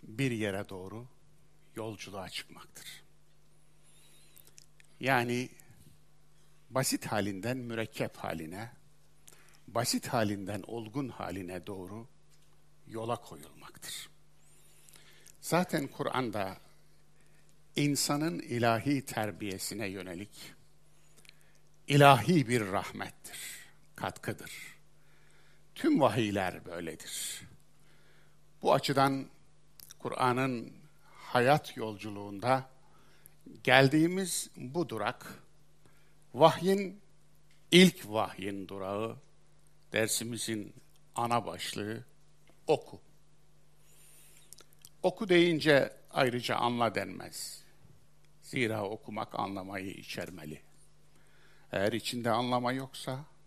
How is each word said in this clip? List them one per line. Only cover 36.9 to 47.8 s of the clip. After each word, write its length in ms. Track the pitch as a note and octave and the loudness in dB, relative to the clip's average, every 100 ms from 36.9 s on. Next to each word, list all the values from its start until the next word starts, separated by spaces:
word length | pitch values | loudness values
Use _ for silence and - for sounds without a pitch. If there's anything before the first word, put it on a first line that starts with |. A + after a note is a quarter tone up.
| - - - - - - - - | -10 -20 -20 -20 -20 -20 -20 4
ilk 380 | C3 F3+ - G2+ | 8 8 6 -4
vahyin 580 | G#2+ G2+ - G2 G2 F#2 | -2 -2 -4 -8 -8 -8
durağı, 500 | G2 F#2+ G2+ A2+ A#2+ - - - - - - - | -8 -4 -4 -4 -8 -16 -20 -20 -20 -20 -20 -4
dersimizin 800 | G#2+ A2 - A#2 A2+ - A2 G2+ - - - - - | 0 0 0 -4 -6 -6 -6 -8 -14 -20 -20 -10 -4
ana 300 | A#2 A#2+ F#2 | 0 0 -2
başlığı 580 | F2 - - G#2 A2+ - - - - - - - | -8 -8 -6 -6 -6 -12 -20 -20 -20 -20 -6 0
oku. 340 | D3 - - - - - - - - - - - - - - - - - - - - - - | 0 0 -18 -20 -20 -20 -20 -20 -20 -20 -20 -20 -20 -20 -20 -20 -20 -20 -20 -20 -20 -20 -2
Oku 260 | F#3 F3+ G#3 | 0 0 4
deyince 680 | F3 F3 D#3 C#3+ C#3 - - - | 6 6 4 6 6 6 -4 -6
ayrıca 440 | - C3 A#2+ A#2 A#2 | 0 0 0 -2 0
anla 400 | A#2+ A#2+ A#2 G2+ | 2 2 2 0
denmez. 680 | F#2+ F2+ F2 - - - - - | -4 -8 -12 -12 -12 -14 -18 -20